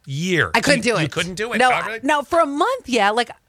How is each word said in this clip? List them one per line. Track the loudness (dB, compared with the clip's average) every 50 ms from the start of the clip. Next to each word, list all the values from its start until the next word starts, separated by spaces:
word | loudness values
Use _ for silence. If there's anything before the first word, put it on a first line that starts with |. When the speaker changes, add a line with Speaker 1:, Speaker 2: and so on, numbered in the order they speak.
| _
Speaker 1:
year. | -10 -8 -6 -2 0 2 2 2 2 2
Speaker 2:
I | 0 2
couldn't | 2 2 2 2
Speaker 1:
You, | 0 0
Speaker 2:
do | 0
Speaker 1:
you | -2
Speaker 2:
it. | -2 -2
Speaker 1:
couldn't | -4 -6 -6 -6
do | -8 -6 -4 0
it. | 2
Speaker 2:
No, | 2 2
Speaker 1:
Not | 2 0 -2
really? | -4 -8 -4 -2
Speaker 2:
now | 0 0 0 0
for | 0 2 2
a | 2
month, | 2 0 0 0 0 0 -4 -4 -2
yeah, | 0 2 2 2
like, | 2 0 -2 -4 -6 -16 _